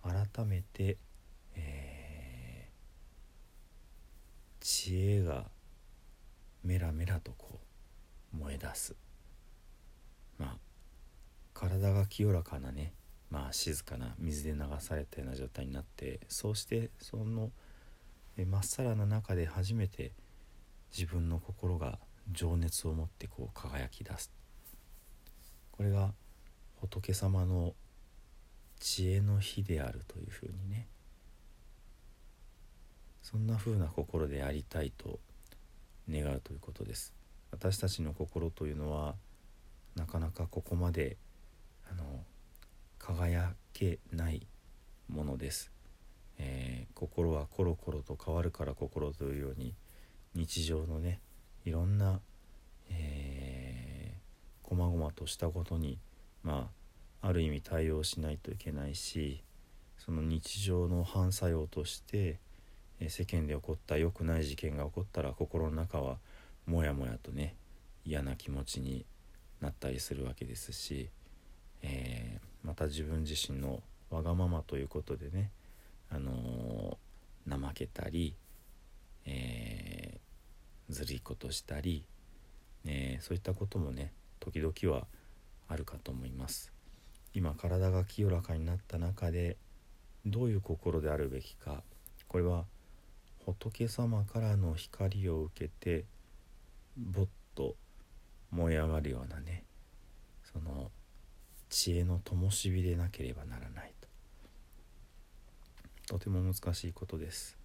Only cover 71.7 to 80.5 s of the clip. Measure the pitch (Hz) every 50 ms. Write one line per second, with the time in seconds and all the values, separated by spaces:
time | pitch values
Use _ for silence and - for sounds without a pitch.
71.7 | - - - 71 67 65 64 - 60 58 58 58 55 50 - - - - - 78
72.7 | 78 - 78 76 73 78 78 76 80 80 78 76 78 76 - - 71 65 67 67
73.7 | 65 57 - - - - - - 82 80 80 85 87 87 92 87 87 80 76 -
74.7 | - 69 69 69 - 73 71 - 71 - 73 71 87 95 101 101 - - - -
75.7 | - - - - - - - - - 71 67 65 64 62 58 60 60 60 60 58
76.7 | 57 55 50 50 - - - - - - - - - - - - 69 69 67 69
77.7 | - - 64 - - - - - 76 85 85 76 - - - - - - - -
78.7 | - - - - - - - - - - - 69 69 64 64 62 60 58 57 57
79.7 | 53 50 - - - 50 50 50 - - - - - - - -